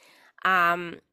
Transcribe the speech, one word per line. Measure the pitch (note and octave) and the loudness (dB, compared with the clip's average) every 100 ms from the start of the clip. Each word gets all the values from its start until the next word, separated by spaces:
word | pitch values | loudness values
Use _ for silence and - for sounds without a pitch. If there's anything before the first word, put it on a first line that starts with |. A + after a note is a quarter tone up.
| _ _ - - | _ _ -20 -6
Um, | F#3 F#3 E3+ F3 F3 - _ | 0 2 2 0 -6 -14 _